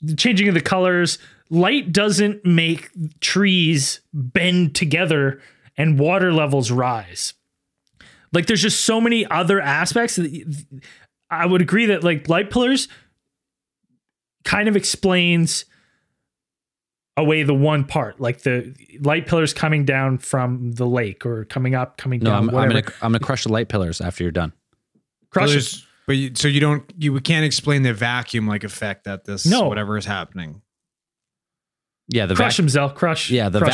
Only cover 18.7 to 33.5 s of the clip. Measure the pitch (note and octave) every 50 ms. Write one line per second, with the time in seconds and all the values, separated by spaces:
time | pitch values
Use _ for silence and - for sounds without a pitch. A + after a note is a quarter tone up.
18.7 | C3+ - - _ F#2 C#3 C#3+ D3 D#3 E3 C3+ - E3+ E3 D#3 C#3+ - - D#3+ D3+
19.7 | D#3 D3 C#3 C#3+ C3+ C3+ C3+ C3+ C3 B2+ - - C#3+ C3 B2+ B2 B2+ B2 B2 A#2+
20.7 | A#2 B2+ B2 A#2+ B2 B2 A2+ G2+ G2 - - A#2+ A#2 A2 G#2+ - - C3 B2+ B2+
21.7 | C3 B2+ B2 - - - - C3 B2 A#2 A2+ A2 G#2 G2+ G#2+ A2+ A#2+ B2+ - A2+
22.7 | A2+ A2 A2 - - - A2+ A2+ A2+ G#2+ - - C3 - - A2 G#2+ A2+ A#2 -
23.7 | - G2+ F2+ E2 E2 - F2+ F2 - - F2+ E2+ D#2 F2+ E2 E2+ - _ _ _
24.7 | _ _ _ _ _ _ _ _ _ _ _ _ - F#3+ D3 D3 D3 C#3+ B2 -
25.7 | - - - _ _ _ - - C#3 C3+ C3+ B2+ B2 - D3 D3 C#3 D3 D3+ D3
26.7 | D3 D3+ - - - E3 D3+ D3 C3+ C3+ C3+ E3 E3 D#3 D#3 C#3+ - - - D3
27.7 | C#3+ C#3 C3+ B2 A2 G#2+ A#2+ A#2+ B2 B2 A#2 - - A2+ G#2+ G#2+ G#2 G2 G#2+ G2+
28.7 | - - A2 G2+ F#2+ - - G#2 G2 F#2+ - G#2 G2+ F#2 - E3 A3+ B3+ F#3+ B2+
29.7 | G2+ G#2+ G#2 G2+ G#2+ G#2 F2 G2+ G2+ F2+ E2 - - F2 E2 D2+ D2+ G2+ _ _
30.7 | _ _ _ _ _ _ _ _ _ _ _ _ _ _ _ _ _ _ _ _
31.7 | _ _ _ _ _ _ _ - A#2+ A2+ G2+ F2+ F#2 C#3+ A#3+ A#3 - - E3 C#3+
32.7 | B2+ C#3+ C#3+ C#3 C#3 - F3+ E3+ D#3+ - - - B2+ A#2+ G#2+ G2